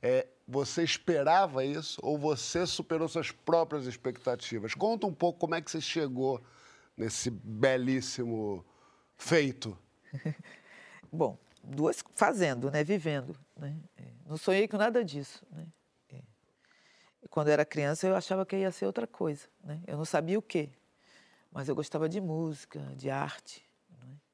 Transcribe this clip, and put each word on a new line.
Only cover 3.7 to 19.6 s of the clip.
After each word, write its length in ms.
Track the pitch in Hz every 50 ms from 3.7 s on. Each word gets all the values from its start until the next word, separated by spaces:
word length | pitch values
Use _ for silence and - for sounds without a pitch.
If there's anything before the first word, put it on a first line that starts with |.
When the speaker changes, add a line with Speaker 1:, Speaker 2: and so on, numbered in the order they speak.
| 151 151 131
Speaker 1:
expectativas? 880 | 127 113 - _ 131 123 - - 131 120 107 - - 117 113 101 110 -
Conta 300 | - 190 214 226 220 226
um 80 | 202 156
pouco 280 | - - 175 165 -
como 160 | - 160 165
é 40 | 165
que 80 | 151 -
você 120 | - 160
chegou 600 | - - - 165 156 139 127 123 131 131 135 113 117 - - - - - - - _ _ _
nesse 320 | - 110 113 - - - 123
belíssimo 1300 | 117 98 - 104 110 107 123 135 131 127 123 127 131 131 123 - - - 123 117 117 110 107 104 101 90 - _ _ _ _ _ _ _ _ _ _
feito. 600 | _ - - 165 165 147 135 123 - - 113 98 87 _ _ _ _ _ - -
Speaker 2:
<laughs> 240 | 139 - 156 151 - - - - - _ - - - - - - - - - -
Bom, 260 | 160 160 120 - - _ _ _ _ -
duas, 400 | - 135 139 151 160 - - - - -
fazendo, 560 | - 220 - 285 214 180 151 131 120 123 139
né? 140 | 139 151 147
Vivendo, 520 | 151 202 202 151 160 147 143 127 131 - - - _ _
né? 200 | - 147 139 147 160 151 - _
É, 80 | - - 123 117 120 -
não 100 | - 151
sonhei 320 | 156 - - 190 196 208 208
com 80 | -
nada 280 | 202 208 233 226 247 233
disso, 400 | 170 139 143 139 - - - - _
né? 160 | 170 147 165 160 - _ _ _ _ _ _ _ 135
É. 80 | 131 131 - _ _ _ _ _ _ _ _ _ _ _ _ _ _ _ _ _ _ -
E 60 | -
quando 200 | - 170 151 147
eu 60 | 151
era 100 | 147 151
criança, 420 | - - 151 147 143 151 160 -
eu 80 | 185 190
achava 300 | 190 170 - 190 190 190
que 100 | 185 -
ia 140 | 196 196 190
ser 160 | 175 - 196
outra 200 | 196 196 - 233
coisa, 400 | 233 - - 185 165 147 143 - - _ _